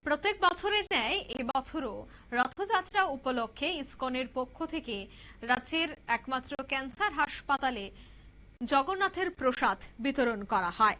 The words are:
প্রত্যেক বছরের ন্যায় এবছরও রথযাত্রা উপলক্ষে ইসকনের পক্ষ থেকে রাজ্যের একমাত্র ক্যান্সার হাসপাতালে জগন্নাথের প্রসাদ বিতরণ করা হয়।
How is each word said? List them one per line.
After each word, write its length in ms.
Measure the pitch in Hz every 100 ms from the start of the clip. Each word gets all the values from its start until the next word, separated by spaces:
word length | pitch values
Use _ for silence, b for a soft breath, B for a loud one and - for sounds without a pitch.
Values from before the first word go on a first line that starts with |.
| -
প্রত্যেক 300 | 294 392 427
বছরের 440 | 359 349 403 415 415
ন্যায় 260 | 320 226 381 -
এবছরও 680 | - 240 269 262 311 262 202 220 B B
রথযাত্রা 720 | 240 254 - 403 427 370 415
উপলক্ষে 640 | 381 277 262 254 226 - 294
ইসকনের 540 | 339 269 - 254 254 262
পক্ষ 240 | 262 254 - 320
থেকে 300 | 320 240 202 196 B B B
রাজ্যের 480 | 233 247 - 320 330 302 -
একমাত্র 440 | 233 - 262 254 285 269
ক্যান্সার 440 | 269 269 - 415
হাসপাতালে 720 | 302 294 - - 269 262 233 196 B B B B B - -
জগন্নাথের 680 | 247 277 277 381 392 349 370
প্রসাদ 480 | 359 262 247 240 196 - -
বিতরণ 400 | 247 269 240 220
করা 260 | 202 - 180
হয়। 280 | - 214 -